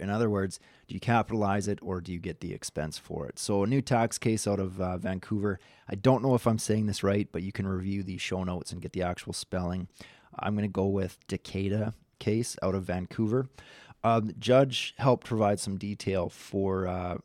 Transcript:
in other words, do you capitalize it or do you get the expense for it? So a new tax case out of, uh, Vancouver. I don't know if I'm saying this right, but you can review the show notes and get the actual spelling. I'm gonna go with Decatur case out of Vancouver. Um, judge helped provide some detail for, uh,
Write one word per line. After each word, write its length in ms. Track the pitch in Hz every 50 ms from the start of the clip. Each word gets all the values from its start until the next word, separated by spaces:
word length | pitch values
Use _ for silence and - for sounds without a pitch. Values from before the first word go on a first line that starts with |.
in 100 | - 98
other 180 | 101 110 117 110
words, 300 | 104 98 95 95 87 - - - - - _ _
do 60 | -
you 60 | 95
capitalize 680 | - - 117 117 107 - 117 110 104 98 98 104 95 101
it 100 | 101 -
or 200 | - 90 95 90
do 120 | 85 87 90
you 60 | 87
get 220 | 82 90 80 -
the 120 | - 87 -
expense 460 | - - - - - 78 78 76 -
for 300 | - - - - 73 -
it? 100 | - -
So 240 | - - 104 101 98
a 40 |
new 140 | 104 127 139
tax 380 | 131 - 135 117 113 113 - -
case 300 | - 120 110 107 - 104
out 100 | 101 98
of, 220 | 95 95 92 95
uh, 180 | 92 90 92 90
Vancouver. 600 | 85 92 95 92 - - 110 104 98 104 98 95 - - - - _ -
I 60 | -
don't 280 | 98 98 127 131 123 110
know 120 | 135 127
if 100 | 120 -
I'm 140 | 120 113 107
saying 280 | - - 107 110 107
this 180 | 104 95 - -
right, 240 | 98 98 104 104 -
but 140 | - 85 87
you 80 | 98 -
can 140 | - 101 98
review 340 | 95 92 92 98 98 98 98
the 160 | 90 92 92
show 240 | - - 92 92 92
notes 300 | 92 90 90 - - -
and 100 | 87 92
get 100 | 80 -
the 100 | 90 90
actual 300 | 87 90 - - - 90
spelling. 540 | - - - - 92 90 87 90 92 90 - - - - - - - _ _ -
I'm 200 | - - 92 104
gonna 100 | 104 104
go 200 | 104 92 98 95
with 300 | 98 98 101 95 92 - _ _ _
Decatur 640 | 95 92 - - - 95 95 98 98 107 104 110 113 - _ _ _ _
case 380 | - - 104 113 120 - - -
out 140 | - 92 92
of 80 | 98 92
Vancouver. 640 | 87 90 90 92 - - - 113 107 110 127 135 135 - - - - - - - - - _ -
Um, 260 | 113 117 113 107 110 - -
judge 560 | 110 117 127 131 139 135 127 - - - - -
helped 280 | - 135 123 120 -
provide 320 | - 123 110 107 101 104 101
some 180 | - - 98
detail 520 | 95 101 101 104 95 - - 95 95 87 92
for, 580 | - - - - - 101 98 98 95 95 95
uh, 300 | 90 90 92 90 90 90 - -